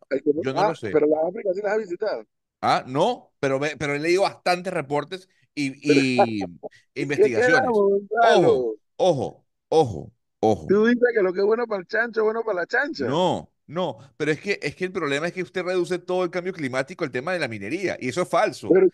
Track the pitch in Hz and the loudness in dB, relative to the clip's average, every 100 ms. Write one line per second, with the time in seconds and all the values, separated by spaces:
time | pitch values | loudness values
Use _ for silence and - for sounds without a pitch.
0 | - 135 151 143 131 139 202 151 110 147 | -6 -2 0 0 0 0 0 -2 -2 2
1 | 151 156 165 208 208 180 208 220 202 175 | 2 2 -2 -4 -4 -4 -2 -2 -4 -6
2 | 214 131 107 _ _ - 110 156 113 135 | -6 -6 -10 _ _ -4 0 0 0 0
3 | 208 247 _ _ 139 135 147 143 151 143 | 0 -2 _ _ -2 0 -2 -4 -4 -2
4 | 160 180 196 - 190 180 180 175 135 147 | 2 2 2 -2 -2 -2 -2 -6 -2 -4
5 | 147 185 - _ _ 147 139 135 147 143 | -4 -10 -16 _ _ -6 -4 -2 2 4
6 | 131 127 117 107 92 87 - _ _ - | 4 4 2 0 -8 -10 -18 _ _ -8
7 | 143 143 214 220 247 247 262 214 202 202 | -2 2 4 4 2 2 2 2 2 0
8 | 202 220 - 208 165 135 117 110 _ - | -2 2 4 6 6 4 0 -6 _ 0
9 | 185 143 87 - _ _ - 160 135 80 | 2 2 -2 -8 _ _ 0 2 2 0
10 | - _ _ - 107 170 156 202 226 240 | -12 _ _ 0 2 2 2 4 4 4
11 | 240 220 185 180 202 226 233 202 170 214 | 2 2 0 0 0 0 -2 -6 -4 -2
12 | 233 220 214 226 226 180 170 240 285 254 | -2 0 0 -2 -4 -4 -2 -2 -2 -4
13 | 123 147 180 101 - _ - 160 175 104 | -2 0 0 0 -6 _ -12 -6 -6 -8
14 | - - 151 156 196 196 143 - 185 185 | -12 -6 -2 -2 -2 -4 -4 -6 -8 -4
15 | 151 139 170 180 175 185 175 185 170 180 | -2 -2 -4 -6 -8 -6 -4 -2 -2 -4
16 | 180 185 180 180 175 180 135 127 139 185 | -4 -2 -2 -4 -8 -6 -4 -4 -6 -6
17 | 151 123 156 185 135 107 98 170 185 - | -6 -4 -4 -4 -4 -6 -8 -6 -4 -4
18 | 127 175 180 170 190 127 107 180 185 | -6 -4 -2 0 0 -2 2 4 4